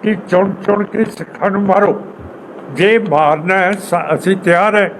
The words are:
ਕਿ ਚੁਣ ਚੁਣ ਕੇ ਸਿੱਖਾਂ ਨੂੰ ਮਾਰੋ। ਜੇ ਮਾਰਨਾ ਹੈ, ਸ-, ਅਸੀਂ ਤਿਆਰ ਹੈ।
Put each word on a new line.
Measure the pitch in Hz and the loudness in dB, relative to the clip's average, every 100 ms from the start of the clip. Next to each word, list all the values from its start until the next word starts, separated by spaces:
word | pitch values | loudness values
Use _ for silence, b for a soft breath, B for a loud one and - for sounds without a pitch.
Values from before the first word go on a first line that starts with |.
ਕਿ | 214 202 - | -2 -2 0
ਚੁਣ | 180 196 196 - | 0 2 -2 -2
ਚੁਣ | 208 | 0
ਕੇ | 196 - 214 | -2 -2 -2
ਸਿੱਖਾਂ | - 165 - 202 | -4 -14 -4 -2
ਨੂੰ | 196 | 0
ਮਾਰੋ। | 202 190 202 - - - - - - - - 135 | 2 4 4 0 -6 -16 -18 -18 -18 -18 -14 0
ਜੇ | 190 226 | 4 4
ਮਾਰਨਾ | 208 147 151 151 165 190 | 2 2 2 2 0 0
ਹੈ, | 180 | 2
ਸ-, | 202 - 175 151 | -2 -2 -2 0
ਅਸੀਂ | 151 185 190 | -2 0 0
ਤਿਆਰ | 180 175 208 208 | 2 4 4 2
ਹੈ। | 185 - | 0 -4